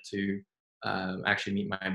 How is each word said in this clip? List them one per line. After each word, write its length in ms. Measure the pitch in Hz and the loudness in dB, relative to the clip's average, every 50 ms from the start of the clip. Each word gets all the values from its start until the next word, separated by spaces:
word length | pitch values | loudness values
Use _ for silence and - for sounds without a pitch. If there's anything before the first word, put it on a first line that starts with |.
| - - 101 | -6 -4 -2
to, 260 | 98 98 98 98 98 98 _ _ _ _ _ _ - | 0 0 0 0 -2 -6 _ _ _ _ _ _ -6
uh, 340 | - 107 98 95 95 92 95 98 - | -2 -2 0 0 0 -2 -2 0 2
actually 260 | 101 101 - - 104 | 2 2 2 2 0
meet 160 | 98 101 104 101 | 0 0 2 0
my 220 | 95 95 95 95 | -2 -2 0 -2